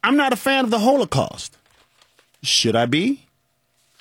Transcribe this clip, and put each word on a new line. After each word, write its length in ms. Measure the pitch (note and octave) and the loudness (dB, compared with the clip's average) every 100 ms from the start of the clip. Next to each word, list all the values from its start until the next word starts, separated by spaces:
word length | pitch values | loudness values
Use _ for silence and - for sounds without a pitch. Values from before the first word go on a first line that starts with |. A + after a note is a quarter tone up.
I'm 120 | G#3+ C#4+ | 0 0
not 180 | C4+ | 0
a 20 | B3+ | 0
fan 300 | - C4+ B3+ | 0 0 0
of 60 | |
the 80 | A3+ | 0
Holocaust. 760 | G#3+ C#4 G#3+ C3+ G#2+ - - _ _ _ _ _ _ _ _ _ | 2 2 0 0 -2 -6 -16 _ _ _ _ _ _ _ _ _
Should 340 | - - A#2 A2 | -2 0 2 2
I 100 | A#2+ | 2
be? 400 | C#3+ G#3 C#4 _ _ _ _ _ _ _ _ | 0 0 -4 _ _ _ _ _ _ _ _